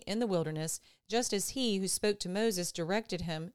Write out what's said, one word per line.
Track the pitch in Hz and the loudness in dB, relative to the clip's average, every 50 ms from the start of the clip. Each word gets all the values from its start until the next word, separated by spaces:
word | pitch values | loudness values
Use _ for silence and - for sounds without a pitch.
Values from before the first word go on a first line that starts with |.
| - | -2
in | - 202 226 | -2 0 0
the | 247 | 2
wilderness, | 214 190 170 160 156 156 156 156 165 - - - - _ _ _ | 2 2 2 2 0 -2 -4 -2 -4 -4 -6 -8 -14 _ _ _
just | - 202 240 247 - 214 | -2 0 0 2 2 0
as | 196 190 - | 0 0 -2
he | - 269 254 233 202 | -2 0 2 2 2
who | 190 190 | 2 2
spoke | 180 - - - 208 202 202 | 0 0 2 2 0 0 0
to | - 175 | -2 -2
Moses | 180 202 226 226 202 180 175 - | 0 2 2 2 2 0 -2 -2
directed | - - 165 160 196 220 220 - 190 170 | -2 -2 0 0 0 0 0 -2 -4 -4
him | 170 170 160 156 160 185 - | -2 -2 -4 -4 -6 -8 -10